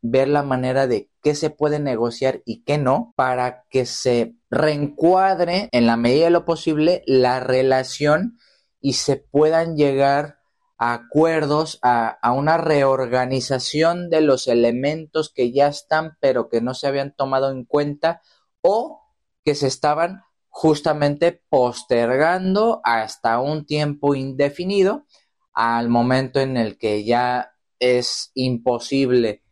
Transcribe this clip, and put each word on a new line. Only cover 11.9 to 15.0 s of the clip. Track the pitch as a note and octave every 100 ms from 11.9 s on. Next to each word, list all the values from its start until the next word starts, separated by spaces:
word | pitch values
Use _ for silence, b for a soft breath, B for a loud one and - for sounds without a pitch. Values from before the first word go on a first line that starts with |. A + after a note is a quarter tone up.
| A#2+ A2+
a | - A#2
una | B2+ D3 E3
reorganización | D#3 D3 C3+ C3+ B2 B2+ B2+ C3 B2 B2+ - D3 E3 F3 F3
de | D#3+
los | D3+ C3 -
elementos | A#2+ A#2 A#2+ C#3 D#3